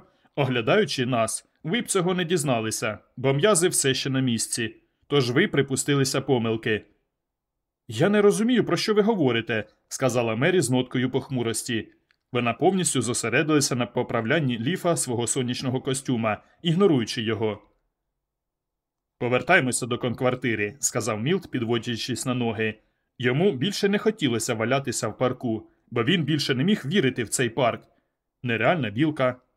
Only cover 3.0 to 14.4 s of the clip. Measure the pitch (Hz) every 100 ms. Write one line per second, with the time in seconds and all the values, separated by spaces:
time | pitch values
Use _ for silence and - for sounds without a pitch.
3 | _ - 135 139 208 185 175 143 139 139
4 | 143 131 131 113 - - 110 - _ _
5 | _ 147 123 131 170 156 139 131 - 143
6 | 131 139 135 127 113 110 117 104 - _
7 | _ _ _ _ _ _ _ _ - 110
8 | 165 208 202 185 220 240 139 170 - 208
9 | 208 214 135 117 113 110 - _ _ -
10 | 131 120 117 110 156 185 131 127 123 131
11 | 127 131 - 131 113 110 - 113 - _
12 | _ _ _ 123 120 113 165 190 170 135
13 | 113 113 113 123 151 151 - 123 120 127
14 | 120 117 110 160